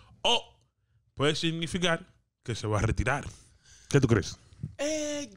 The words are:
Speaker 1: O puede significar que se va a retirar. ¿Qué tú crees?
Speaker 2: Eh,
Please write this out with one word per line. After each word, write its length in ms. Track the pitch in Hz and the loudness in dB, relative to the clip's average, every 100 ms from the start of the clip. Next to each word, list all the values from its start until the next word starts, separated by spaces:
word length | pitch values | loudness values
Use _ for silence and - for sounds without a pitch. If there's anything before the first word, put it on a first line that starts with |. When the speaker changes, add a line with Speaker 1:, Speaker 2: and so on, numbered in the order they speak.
| - - | -20 -2
Speaker 1:
O 200 | 202 240 - _ _ _ _ _ _ - | 2 2 -2 _ _ _ _ _ _ -2
puede 200 | 143 156 | 0 0
significar 720 | 165 165 165 190 175 165 180 _ _ _ | -2 -4 -4 -2 0 -2 -6 _ _ _
que 120 | - 110 | -10 -6
se 100 | 107 | -2
va 120 | 104 | 0
a 20 | |
retirar. 440 | 95 - 107 80 - - - _ _ - - | 2 0 0 -2 -4 -16 -20 _ _ -20 2
¿Qué 100 | 143 | 4
tú 80 | 120 | 6
crees? 300 | 113 - - - - - - | 4 2 -10 -18 -14 -12 -6
Speaker 2:
Eh, 520 | 294 311 294 294 277 | -4 -2 -4 -6 -10